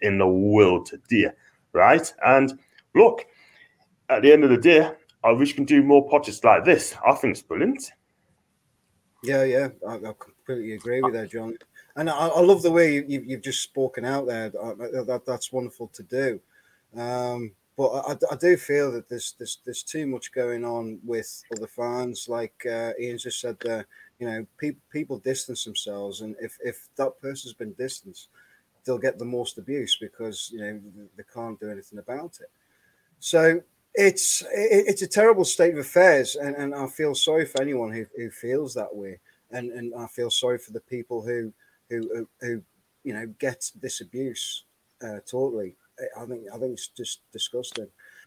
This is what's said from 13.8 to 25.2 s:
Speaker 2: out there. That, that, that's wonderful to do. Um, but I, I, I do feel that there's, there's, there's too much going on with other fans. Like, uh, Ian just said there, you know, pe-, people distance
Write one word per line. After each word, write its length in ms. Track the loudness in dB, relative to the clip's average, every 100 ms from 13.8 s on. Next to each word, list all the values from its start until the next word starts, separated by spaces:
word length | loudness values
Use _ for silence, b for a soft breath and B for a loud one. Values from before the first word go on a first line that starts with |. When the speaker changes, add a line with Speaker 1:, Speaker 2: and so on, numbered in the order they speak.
| -4 -4
Speaker 2:
out 240 | -4 -4 -4
there. 220 | -6 -8
That, 560 | -8 -10 -10 -8 -6 -6
that, 180 | -6 -6
that's 280 | -8 -6
wonderful 340 | -6 -8 -12 -18
to 100 | -16
do. 380 | -8 -4 -4 -6 _ _ _ _ _
Um, 600 | -12 -8 -6 -6 -6 -10 _ _ -2
but 80 | 0
I, 260 | 0 -6
I, 40 | -4 -4
I 20 | 0
do 220 | 2 2
feel 340 | 2 0 0
that 160 | -4 -10
there's, 280 | -12 -12 -14
there's, 220 | -16 -14
there's 180 | -12 -14
too 260 | -10 -8 -6
much 260 | -8 -8
going 320 | -6 -4 -4 -6
on 340 | -6 -8 -12 -8
with 360 | -6 -8 -16 _ -12
other 120 | -12
fans. 600 | -8 -6 -4 -6 -8 -8
Like, 380 | -8 -8 _ -8
uh, 220 | -6 -6 -8
Ian 180 | -10 -10
just 220 | -12 -10
said 160 | -10 -8
there, 260 | -6 -8 -10 b b _
you 80 | -8
know, 180 | -8 -12 _
pe-, 180 | -10 -10 _
people 280 | -10 -8
distance 440 | -8